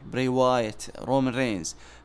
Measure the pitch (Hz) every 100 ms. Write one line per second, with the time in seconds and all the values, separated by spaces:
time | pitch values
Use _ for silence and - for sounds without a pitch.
0 | - 117 131 127 127 127 110 - - -
1 | - 135 131 120 123 98 80 - - -